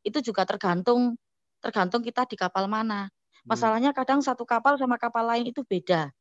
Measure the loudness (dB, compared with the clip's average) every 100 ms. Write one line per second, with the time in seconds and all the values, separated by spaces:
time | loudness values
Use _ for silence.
0 | -4 -4 -4 -2 -2 0 0 0 2 2
1 | 2 -2 _ _ _ _ -6 -2 0 0
2 | -2 -4 -4 -2 -4 -2 -2 -2 -4 -6
3 | -8 _ _ _ -4 0 2 4 2 0
4 | 2 2 2 -4 -2 2 4 4 2 0
5 | -2 -2 0 0 -2 -6 -4 -4 0 0
6 | 0 _